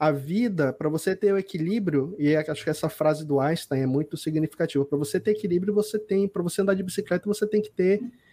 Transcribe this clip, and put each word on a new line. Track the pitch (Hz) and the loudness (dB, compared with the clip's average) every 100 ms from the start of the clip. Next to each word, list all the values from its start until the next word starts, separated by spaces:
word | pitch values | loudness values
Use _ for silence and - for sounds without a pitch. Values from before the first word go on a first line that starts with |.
A | 156 | 0
vida, | 139 135 196 240 175 139 | 0 -2 0 0 0 -2
pra | 127 156 | 0 -4
você | 156 - | -2 -2
ter | 190 202 | 0 2
o | 196 | 0
equilíbrio, | 190 165 165 226 185 143 143 185 | -2 -4 -2 0 0 0 -2 -2
e | 147 | 2
é, | 156 151 | 2 0
acho | 151 | -4
que | - | -4
essa | 151 156 | -2 -4
frase | - 151 151 | 2 4 4
do | 156 139 | 2 2
Einstein | 139 170 - 135 | 2 0 -2 0
é | 135 | 2
muito | 135 151 151 | 2 0 -4
significativa, | 156 156 156 - 165 139 | -2 0 -2 -2 0 0
pra | 139 143 | 0 0
você | 143 185 | 0 -2
ter | - | 0
equilíbrio, | 214 202 175 190 | -2 0 0 2
você | 208 208 214 | 0 0 -4
tem, | - 196 196 | -2 0 0
pra | 180 | 0
você | 175 - | -2 0
andar | 196 | 0
de | 190 | 0
bicicleta, | 185 - 202 175 208 | -2 -6 -2 -2 -2
você | 208 214 | -2 0
tem | 214 | 0
que | 208 | -2
ter, | - 185 208 240 - _ | 0 2 2 -2 -12 _